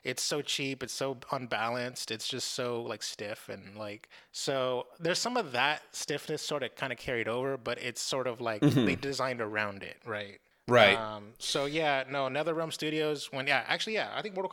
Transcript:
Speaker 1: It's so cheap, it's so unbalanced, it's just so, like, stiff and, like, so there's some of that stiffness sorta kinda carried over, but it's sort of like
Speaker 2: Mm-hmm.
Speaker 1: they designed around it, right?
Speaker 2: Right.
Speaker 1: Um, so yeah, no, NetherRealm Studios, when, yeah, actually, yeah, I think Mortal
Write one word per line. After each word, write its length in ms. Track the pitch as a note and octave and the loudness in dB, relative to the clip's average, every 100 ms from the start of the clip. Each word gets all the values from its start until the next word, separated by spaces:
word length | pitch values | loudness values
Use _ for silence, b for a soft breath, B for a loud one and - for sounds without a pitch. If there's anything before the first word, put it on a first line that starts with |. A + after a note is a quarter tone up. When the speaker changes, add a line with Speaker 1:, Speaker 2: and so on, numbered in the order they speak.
Speaker 1:
It's 180 | C3+ B2+ | -6 -4
so 180 | - D3+ | -2 -2
cheap, 440 | C3+ - C3+ C3+ | -2 -2 -2 -4
it's 80 | B2 | -6
so 260 | - C3+ C3 - | -4 -4 -4 -4
unbalanced, 800 | C#3 B2 A2+ A2+ B2 B2 B2 - | -6 -2 -2 0 -2 -4 -6 -6
it's 160 | A2+ - | -6 -4
just 240 | C3 - | -4 -4
so, 280 | - B2 A#2+ | -4 -2 -4
like, 220 | A#2 G#2+ | -4 -6
stiff 460 | - - G#2 A2 - | -8 -8 -8 -8 -10
and, 280 | G#2+ F#2+ G#2 | -14 -12 -10
like, 320 | G#2+ G#2 - b b | -10 -10 -16 b b
so 560 | - - C3+ B2+ B2+ - - | -6 -2 0 0 -2 -4 -4
there's 180 | E3 F3+ | -2 0
some 180 | A#3 B3 | 0 0
of 140 | F3 | 0
that 320 | A#2+ C3+ D3+ - | 2 2 2 -4
stiffness 520 | - - D3 - D3+ | -8 -4 -4 -4 -6
sorta 260 | - D3 B2 | -2 -2 -4
kinda 260 | - C3+ | -4 -6
carried 320 | B2 - B2 G#2+ | -4 -4 -2 0
over, 300 | A#2+ C3+ C3+ | 0 -2 -2
but 200 | A#2+ A#2+ | -4 -4
it's 180 | B2+ A#2 | -4 -4
sort 280 | - C#3 B2 | -2 -2 -2
of 120 | A#2+ | -2
like 220 | A#2+ G#2+ | -2 2
Speaker 2:
Mm-hmm. 240 | C#3+ B2+ A#2 | 4 6 4
Speaker 1:
they 80 | |
designed 460 | - C#3 C3 C3 B2 | 2 -2 -2 -2 -2
around 420 | A2 G#2+ G#2 G2+ | -2 0 -2 -2
it, 140 | - - A#2+ | -10 -12 -8
right? 320 | G#2+ G2+ G2 _ _ - | -6 -8 -12 _ _ 4
Speaker 2:
Right. 280 | A#2+ G#2 G2 | 10 10 8
Speaker 1:
Um, 360 | A2 G#2+ G#2 - | 2 -6 -12 -8
so 240 | - D#3 | -2 0
yeah, 400 | C#3+ D3+ D#3 C#3 B2+ | 0 2 4 2 2
no, 200 | C#3 C3 | -2 0
NetherRealm 440 | C3+ D#3 D#3+ E3 | 0 0 0 -2
Studios, 600 | C#3 D3+ D#3 D3+ D3 - | -4 -2 0 0 -2 -4
when, 160 | C#3 C3+ | 4 6
yeah, 160 | C3+ - | 6 6
actually, 280 | - - | 0 0
yeah, 160 | G#3+ A#2 | -2 -2
I 80 | A2+ | -4
think 140 | G#3 F#3+ | -4 -4
Mortal 160 | F#3+ | -4